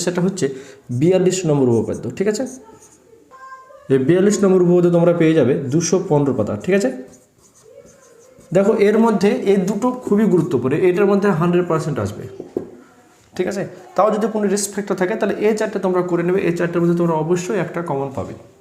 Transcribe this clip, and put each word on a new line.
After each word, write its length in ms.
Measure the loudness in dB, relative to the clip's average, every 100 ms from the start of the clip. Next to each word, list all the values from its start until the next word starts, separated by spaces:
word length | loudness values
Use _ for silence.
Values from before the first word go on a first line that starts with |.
| -4
সেটা 140 | -2 -2
হচ্ছে 200 | -2 -4 -6 -16 -20 -8 0
বিয়াল্লিশ 380 | 2 4 2 0 0
নম্বর 180 | 2 4
উপপাদ্য, 300 | 2 0 -6 -8 -4
ঠিক 100 | -4
আছে? 120 | -2 -6 -10 -20 -20 -20 _ _ -20 _ -20 -20 -20 -20 -14 -2
এই 80 | 0 2
বিয়াল্লিশ 280 | 2 2 2
নম্বর 180 | 4 4 4
উপপাদ্য 220 | 4 4 4
তোমরা 160 | 4 4
পেয়ে 140 | 4 4
যাবে 160 | 2 2 0
দুশো 240 | -2 0 -2 0
পনেরো 240 | 0 0 0
পাতা, 160 | -2 -4
ঠিক 100 | -2 0
আছে? 120 | 0 -4 -16 -20 _ _ _ _ -20 -20 -20 -20 _ _ -20 -20 -2 0
দেখো 160 | 2 4 4
এর 80 | 4
মধ্যে 260 | 4 4 2 0 2
এই 60 | 2 2
দুটো 200 | 0 -2 -4 -2
খুবই 200 | 2 2
গুরুত্বপূর্ণ, 420 | 2 2 0 0 0 2
এটার 180 | 2 2
মধ্যে 180 | 2 2 0
হান্ড্রেড 240 | 2 0 0
পার্সেন্ট 280 | -2 -2 -4 -4
আসবে, 180 | -6 -14 -16 -10 -10 -10 -18 -20 _ _ _ _ -6
ঠিক 120 | -4
আছে? 100 | -4 -8 -12 -10 0
তাও 120 | 2
যদি 120 | 2 -2
কোনো 100 | -2 -2
রিস্ক 140 | -2 -4
ফ্যাক্টর 220 | -6 -6 -2
থাকে 140 | -2 -2
তাহলে 140 | -2 0 0
এই 80 | 0
চারটে 200 | -2 -4 -2
তোমরা 160 | -2 0
করে 120 | -2 0
নেবে, 120 | 0 0
এই 60 | -2
চারটের 220 | -2 0
মধ্যে 140 | 0 2
তোমরা 140 | 0 -2
অবশ্যই 360 | -2 -2 -2 -4
একটা 160 | -4 -6 -6
কমন 200 | -6 -6 -8
পাবে। 180 | -10 -12 -20 _